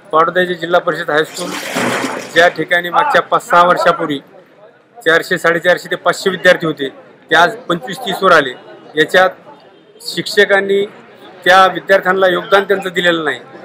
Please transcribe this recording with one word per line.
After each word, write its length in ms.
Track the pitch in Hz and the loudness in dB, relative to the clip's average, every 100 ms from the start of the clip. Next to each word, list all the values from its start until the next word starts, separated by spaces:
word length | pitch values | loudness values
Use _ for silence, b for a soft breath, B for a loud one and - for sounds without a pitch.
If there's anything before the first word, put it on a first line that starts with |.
| - | -4
पाटोद्याचे 420 | 156 165 175 180 | 0 0 0 -2
जिल्हा 260 | 170 165 175 | -4 -2 0
परिषद 300 | 170 156 170 | 0 -4 -2
हायस्कूल, 400 | 151 156 - 180 - - - - - - - - | -2 -2 -6 -10 -10 -8 -4 -4 -4 -6 -8 -4
ज्या 140 | 160 175 | 2 2
ठिकाणी 420 | 170 160 175 175 | 2 -2 -2 -2
मागच्या 320 | 170 156 170 | -2 0 0
पाच 280 | - 170 - | 0 -2 2
सहा 180 | 175 175 | 4 4
वर्षापूर्वी 520 | 165 175 170 160 139 - - - _ - _ _ - | 2 2 0 -2 -6 -10 -20 -20 _ -20 _ _ -6
चारशे, 400 | 160 165 - 185 | 0 0 0 -2
साडेचारशे 520 | 170 165 175 170 175 | 0 0 0 0 -2
ते 40 | 175 | -6
पाचशे 340 | 180 170 196 | -2 -2 -2
विद्यार्थी 360 | 185 180 170 165 | 0 2 2 0
होते, 240 | 151 135 - - - - | -4 -8 -10 -20 -20 -2
ते 60 | 160 | 2
आज 200 | 175 - | 2 -2
पंचवीस 420 | - 175 - 185 | -6 -6 -8 -10
तीसवर 320 | 196 180 190 | -8 -2 4
आले. 220 | 165 135 127 - - - - | 4 2 -4 -16 -20 -6 -2
याच्यात 340 | 151 185 185 - - - _ _ _ - | 0 2 2 -2 -18 -20 _ _ _ -18
शिक्षकांनी 840 | - 175 - 208 190 196 196 196 208 - - - - - 180 | -12 -10 -2 2 2 2 0 -2 -2 -8 -20 -20 -20 -4 4
त्या 200 | 185 190 | 6 4
विद्यार्थ्यांना 600 | 170 - 196 185 190 190 | 2 0 0 2 0 0
योगदान 360 | 175 175 196 | 0 0 0
त्यांचं 260 | 202 196 190 | 2 -2 -4
दिलेलं 340 | 175 175 165 | -2 0 0
नाही, 160 | 151 123 - - | -2 -6 -10 -20